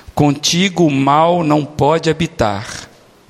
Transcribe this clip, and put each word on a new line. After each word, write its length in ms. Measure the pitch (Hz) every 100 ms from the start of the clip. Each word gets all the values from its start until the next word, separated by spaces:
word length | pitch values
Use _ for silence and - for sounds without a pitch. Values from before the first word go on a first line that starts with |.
| -
Contigo 720 | - 147 143 - 170 190 170 160
o 60 |
mal 520 | 135 139 147 170 175
não 220 | 156 151 139
pode 440 | - 143 165 160
habitar. 800 | 156 156 - 110 101 117 - - - _ _